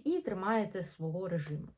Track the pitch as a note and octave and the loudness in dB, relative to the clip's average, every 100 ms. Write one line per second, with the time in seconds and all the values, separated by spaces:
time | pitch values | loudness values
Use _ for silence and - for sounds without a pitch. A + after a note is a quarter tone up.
0 | D4 F4 - F#3 G3 A3+ G#3 F#3+ F3 - | 2 2 2 0 2 4 2 -2 -6 -4
1 | D#3+ F3 F#3 E3 D3 D3 - | -2 -2 0 -2 -2 -6 -8